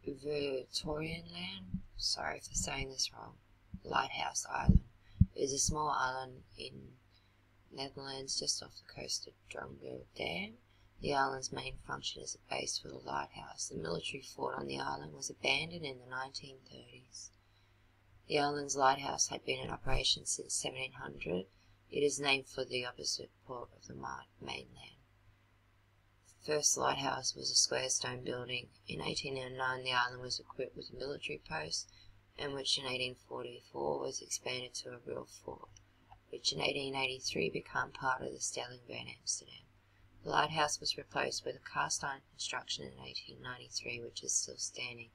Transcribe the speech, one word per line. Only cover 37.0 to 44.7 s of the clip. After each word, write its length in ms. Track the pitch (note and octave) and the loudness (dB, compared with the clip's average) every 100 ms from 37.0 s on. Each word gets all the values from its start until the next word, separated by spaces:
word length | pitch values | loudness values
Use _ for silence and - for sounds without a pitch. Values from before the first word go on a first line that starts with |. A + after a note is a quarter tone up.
| C3 C3 - C#3 C3+ | -2 -2 -2 2 2
became 420 | D3 - C3 C3+ | 0 -2 -2 -2
part 280 | - C3 B2+ | -2 0 0
of 120 | C3 | -2
the 80 | C3+ | -4
Stellingbosch 720 | - - B2 B2 B2 A#2+ A#2+ - | -4 -4 -6 -10 -12 -10 -10 -8
Amsterdam. 340 | - - - - - - - - - - | -2 -4 -4 -20 -20 -20 -20 -20 -20 -10
The 60 | - | 0
lighthouse 500 | D3+ D3+ D#3+ D3 - | 4 4 4 4 2
was 180 | D3 - | -2 -4
replaced 460 | - C#3+ C3+ - - | -4 0 0 0 -4
with 100 | C3 | -6
a 140 | - | -6
cast 340 | D3 D3 - | -2 0 0
iron 160 | D3 C3+ - | -2 -6 -12
construction 540 | - - B2+ - - | -8 -4 -4 -4 -6
in 200 | - C3 | -6 -10
eighteen 360 | C3 C3 - B2+ | -10 -10 -10 -12
ninety-three, 580 | B2+ B2 B2 - A#2+ A#2+ | -10 -10 -8 -6 -6 -6
which 200 | A#2+ - | -6 -6
is 100 | - | 0
still 240 | - - B2+ | 0 0 -4
standing. 500 | - | -6